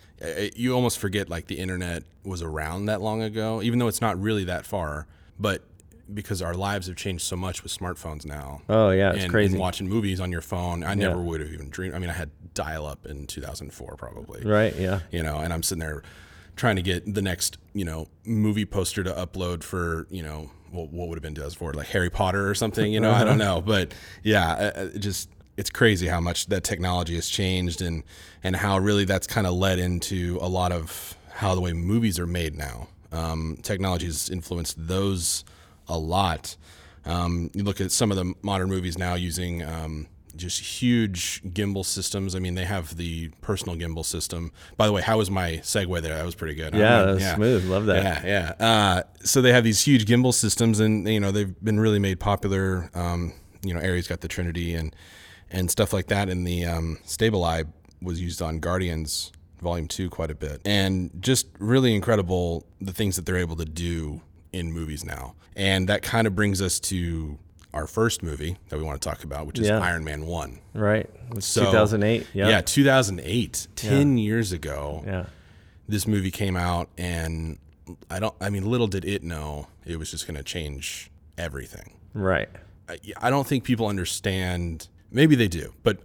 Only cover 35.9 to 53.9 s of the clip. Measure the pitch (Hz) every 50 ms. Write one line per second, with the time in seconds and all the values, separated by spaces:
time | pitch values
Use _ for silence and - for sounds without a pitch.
35.9 | 85 82 78 80 87 98 98 87 80 - - - - - - - - - - -
36.9 | - - - 87 85 87 87 87 87 87 87 - - 101 98 101 92 - 95 90
37.9 | - - 120 104 98 95 90 90 - - - 104 98 95 92 95 95 92 90 90
38.9 | 82 87 90 87 90 90 90 87 80 90 90 87 85 85 80 78 80 80 78 78
39.9 | 78 76 76 - - - - - - 82 90 85 - - - - - - 127 123
40.9 | 120 117 110 101 92 87 - - - - - 98 90 107 101 101 98 98 95 -
41.9 | - 98 92 - - 98 98 92 87 92 92 90 87 92 87 87 101 92 80 78
42.9 | 85 82 85 85 82 82 82 76 - - - - 98 - - - 87 82 87 82
43.9 | 80 82 78 - - 82 - - - 85 85 80 - - - - - - 110 107
44.9 | 104 92 - 110 110 110 104 92 98 95 87 85 82 82 - - - 107 92 87
45.9 | 90 85 80 80 80 78 82 87 85 - 82 78 73 80 80 78 95 104 104 113
46.9 | 120 110 95 95 98 95 98 92 85 104 107 123 127 95 90 92 92 101 110 104
47.9 | 87 92 98 95 78 76 - 92 101 95 82 78 - - 110 113 113 107 104 95
48.9 | 90 92 - - - - - - - 135 127 123 123 123 113 113 107 - - 147
49.9 | 139 117 104 104 120 123 127 127 117 - - 101 - - 117 113 107 104 110 107
50.9 | 107 107 90 107 110 104 101 98 98 104 101 95 87 - 95 110 104 107 110 110
51.9 | 104 101 101 98 92 - - 107 101 - - 98 98 95 95 95 92 90 85 -
52.9 | - 87 87 87 87 87 87 82 - - - - - - - 95 85 85 78 95